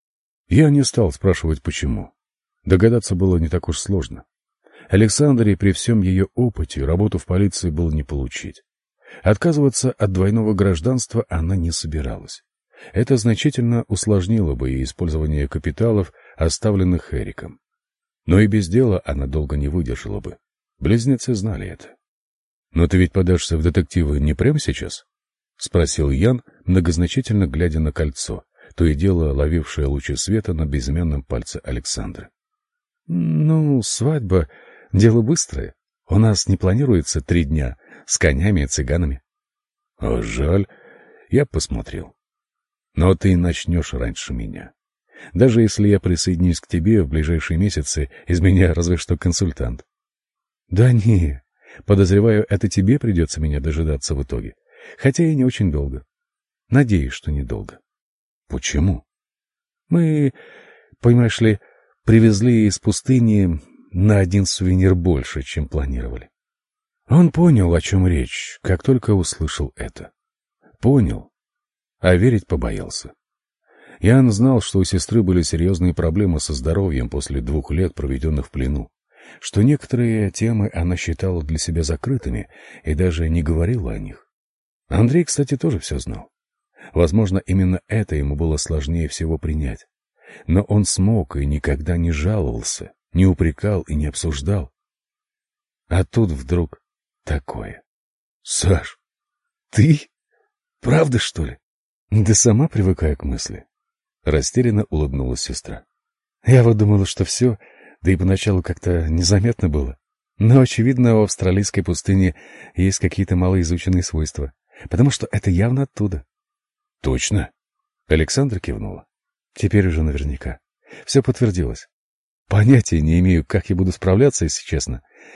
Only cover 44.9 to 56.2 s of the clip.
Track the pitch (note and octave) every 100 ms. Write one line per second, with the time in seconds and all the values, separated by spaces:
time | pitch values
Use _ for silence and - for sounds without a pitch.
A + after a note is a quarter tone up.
44.9 | _ _ - - - C3 A2+ G#2+ - G#2
45.9 | G2+ F#2 E2+ - F2 F2 E2+ - F2 E2+
46.9 | A2 D2+ D#2 D2+ E2 - E2 G2+ - D2
47.9 | - D2 - - F2 F2+ F#2 F2+ E2 E2+
48.9 | F2 - F2 F2+ E2+ F#2 - A#1+ B1 -
49.9 | _ _ _ _ _ _ _ _ F2 B2
50.9 | A#2+ G#2+ G2+ D2+ C2+ - _ _ - -
51.9 | G2 F#2 G2+ A2+ G#2+ G#2+ G2+ G2+ - G2
52.9 | C#3 A2+ F2+ D#2 - D#2 C#2+ D2 D#2 D#2+
53.9 | C#2+ - C#2 C2+ A#1 G#1 - _ _ -
54.9 | - C#3 C3+ E3 D3+ B2+ - G2 D2 C#2
55.9 | C2 - _